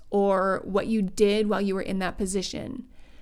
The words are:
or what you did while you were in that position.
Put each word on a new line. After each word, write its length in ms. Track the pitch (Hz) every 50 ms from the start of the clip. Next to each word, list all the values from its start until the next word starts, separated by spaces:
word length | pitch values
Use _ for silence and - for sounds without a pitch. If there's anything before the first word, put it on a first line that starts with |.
| - -
or 520 | - 202 202 202 190 185 190 190 190 - -
what 240 | - 190 196 - 226
you 120 | 226 220
did 480 | 196 185 - - 208 202 208 214 214 208
while 120 | 196 196
you 160 | 202 196 190
were 40 | 190
in 200 | - - 196 190
that 180 | 185 185 - -
position. 680 | 202 185 196 190 185 - - - - - - 254 - - - - - - - -